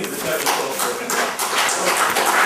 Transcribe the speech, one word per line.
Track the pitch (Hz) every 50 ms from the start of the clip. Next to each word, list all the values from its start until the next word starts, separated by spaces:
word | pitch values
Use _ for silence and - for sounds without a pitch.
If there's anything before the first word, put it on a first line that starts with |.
| -
звичайно, | - - - 135 127 - - - - - - 135 135 - - - - - - - - - - - - - - - - - - - - - - - - - - - - - - 233 - - - -